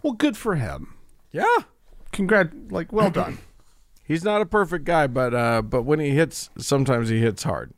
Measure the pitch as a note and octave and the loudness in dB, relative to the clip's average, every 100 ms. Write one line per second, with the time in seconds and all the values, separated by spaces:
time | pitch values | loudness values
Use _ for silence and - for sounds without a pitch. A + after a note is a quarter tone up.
0 | D4+ A3+ D4 G#3+ A3+ E3+ A2 - - - | -2 0 -2 -2 -4 -2 -2 -8 -14 -18
1 | - - _ D3 G#4 A#4+ - _ _ - | -20 -20 _ 0 2 2 0 _ _ -20
2 | - - F#3+ G#3 E3+ - - F#3 E3 G#3+ | -12 -4 2 4 2 -2 -8 -8 -4 2
3 | G#3 D#3 F2+ - - - - _ _ - | 2 2 -4 -8 -16 -20 -20 _ _ -20
4 | - D#3+ G3 G#3 G#3 G#3+ F3+ E3+ C#3 E3+ | -4 -2 0 0 2 0 0 -2 0 2
5 | C#3+ B2 B2+ A#2+ A#2 A#2 A2 B2+ A#2+ D#3 | 2 0 0 0 2 0 0 -2 0 0
6 | D3 C#3 E3 - - - - C#3 C3 B2 | 2 2 2 -2 -14 -12 0 2 2 2
7 | A2+ A2+ A2+ G#2 - D#2 B1+ | 2 2 2 0 -4 -4 -8